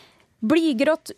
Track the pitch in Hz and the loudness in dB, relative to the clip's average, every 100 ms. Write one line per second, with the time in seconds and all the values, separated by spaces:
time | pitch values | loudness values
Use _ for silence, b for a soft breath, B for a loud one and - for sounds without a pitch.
0 | B B B - 220 320 330 233 269 320 | B B B -8 0 2 2 0 0 0
1 | - | -4